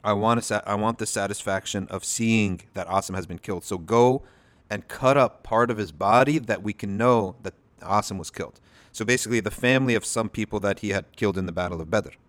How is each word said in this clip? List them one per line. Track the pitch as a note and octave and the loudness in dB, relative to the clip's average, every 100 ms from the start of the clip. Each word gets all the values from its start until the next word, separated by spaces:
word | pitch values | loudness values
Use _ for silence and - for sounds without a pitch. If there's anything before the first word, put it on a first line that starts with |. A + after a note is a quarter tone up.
"I | G#2 | 0
want | G2+ A2 A#2 | 2 2 2
a | |
sa-, | - G#2 | 0 -4
I | - G2+ | -2 -2
want | G#2+ A#2 | -2 -2
the | A2 | -4
satisfaction | - G2 G2+ - F#2+ - G2+ F#2 | -2 -2 -4 -4 -4 -2 -6 -6
of | F#2 | -8
seeing | - - A2+ A2 G2+ F2+ - | -6 -2 2 2 2 -2 -8
that | G2 F2 | -10 -2
Asim | F#2+ - | -2 0
has | F#2 F#2 | -8 -8
been | F2 | -10
killed. | - F#2 | -8 -8
So | - F#2 | -6 -8
go | E2 A2+ B2 C3+ - _ _ _ _ | 0 4 4 4 -6 _ _ _ _
and | G#2 - | -10 -10
cut | - C3 C#3 | 0 4 4
up | B2 - | 4 0
part | - A2+ A#2+ | 0 2 2
of | A2 | 0
his | F#2+ | -4
body | D2+ G2 A#2 C3+ D3+ | -2 4 6 6 2
that | A#2 G2 | 0 -4
we | G2+ | -4
can | G#2 G#2 G2 | -6 -6 0
know | A#2+ A#2+ F#2+ - | 4 4 0 -6
that | - - _ _ | -12 -12 _ _
Asim | - G2+ - G2 | 0 0 0 -8
was | E2+ | -10
killed." | - C#2 - _ _ _ | -10 -10 -10 _ _ _
So | - | -8
basically | A2 B2 G#2+ A#2 | 0 0 2 -2
the | G#2 | -2
family | - B2 C3 C3 | -2 2 4 4
of | A2+ | 0
some | - B2 A2 | 0 -4 -4
people | - G#2+ G#2+ | -4 -4 -2
that | G2+ F#2+ | -2 -2
he | G#2 | -2
had | G2 E2+ - | -4 -4 -2
killed | G#2 F#2 | 0 0
in | |
the | F2 | -4
Battle | E2+ F2+ E2+ | -4 -4 -6
of | D#2+ | -2
Badr. | G#2+ F#2 - | -2 -2 -16